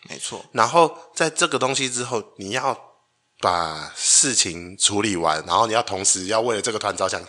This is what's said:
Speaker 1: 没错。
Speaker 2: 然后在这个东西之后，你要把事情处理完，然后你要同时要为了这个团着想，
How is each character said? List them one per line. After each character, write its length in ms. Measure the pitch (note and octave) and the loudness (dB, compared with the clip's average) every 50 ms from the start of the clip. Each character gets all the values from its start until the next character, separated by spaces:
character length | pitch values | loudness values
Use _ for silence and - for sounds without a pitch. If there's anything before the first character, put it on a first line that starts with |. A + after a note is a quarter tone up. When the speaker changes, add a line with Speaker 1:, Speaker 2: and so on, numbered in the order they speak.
| - | -18
Speaker 1:
没 100 | - - - | -16 -14 -10
错。 260 | - - A#2+ F#2 - - - | -10 -10 -10 -10 -12 -4 2
Speaker 2:
然 160 | B2 A2+ A#2+ | 2 4 6
后 260 | C#3+ E3+ E3 D3+ D#3 - - - - | 6 6 6 4 2 -6 -18 -10 -2
在 140 | - F3 D#3 | -2 -2 0
这 180 | D#3 - F#3 | 0 0 0
个 100 | D#3 C#3 | 2 2
东 160 | B2 C3 C3 C3 | 0 0 0 0
西 160 | C3 C3+ B2+ | 0 -2 -2
之 140 | A#2+ A#2+ B2 | -4 -4 -4
后， 200 | A#2+ B2+ A2 G2 - _ | -2 -4 -4 -4 -6 _
你 140 | - G2+ F#2+ | -12 -8 -6
要 280 | G#2+ C3 C3 C3+ A#2 - - - _ _ _ _ _ _ _ _ _ - | -4 -2 -2 -2 -4 -4 -8 -20 _ _ _ _ _ _ _ _ _ 0
把 520 | - F#2+ F2+ E2+ E2+ D#2+ D#2 D#2 D2+ - - | 0 2 2 2 0 -2 -4 -8 -12 -12 -8
事 380 | - - - - - - C#3+ A#2 | -4 0 4 4 4 4 4 0
情 420 | - - G2+ D#2+ E2+ F2 F2+ F#2+ | -2 -4 -6 -8 -10 -12 -12 -4
处 240 | - - - G2+ G2+ | 0 0 2 2 2
理 140 | G#2+ A2 F#2+ | 0 0 0
完， 280 | E2+ E2 D#2+ D#2 D#2+ D#2+ | 0 2 2 0 0 0
然 120 | E2+ E2+ | 0 2
后 80 | G2 A#2 | 2 2
你 80 | A2+ G#2+ | 2 2
要 80 | - | 0
同 240 | - - G2 F#2+ G2 | -2 -2 -4 -2 0
时 220 | G2 - G2 F#2 | 0 0 0 -2
要 120 | F#2 G#2+ A2 | -2 0 0
为 160 | A#2 B2 A2+ | 0 0 -2
了 60 | G2+ | -2
这 100 | F#2+ B2 | -2 -2
个 60 | G#2+ | -4
团 180 | G#2 - G#2 F#2 | -2 -2 -2 -2
着 140 | F2+ G2 F#2+ | 0 -2 -2
想， 120 | G2+ F2+ F2 | -2 -4 -6